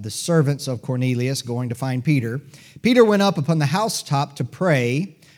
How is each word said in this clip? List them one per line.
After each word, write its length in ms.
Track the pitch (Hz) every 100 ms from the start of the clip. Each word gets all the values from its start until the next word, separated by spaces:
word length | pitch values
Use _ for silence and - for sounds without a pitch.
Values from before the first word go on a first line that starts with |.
the 120 | 107
servants 560 | - - 165 139 139 135
of 120 | 117
Cornelius 640 | - 127 127 120 127 135
going 280 | 117 120 123
to 40 |
find 300 | 117 131 127
Peter, 360 | 139 139 113 135 - - - -
"Peter 220 | 220 247
went 160 | 220 208
up 160 | 196 175
upon 220 | 143 160
the 80 | 139
housetop 720 | 185 226 - - 139 143 -
to 80 |
pray 720 | 131 - 180 139 120 135 196 - -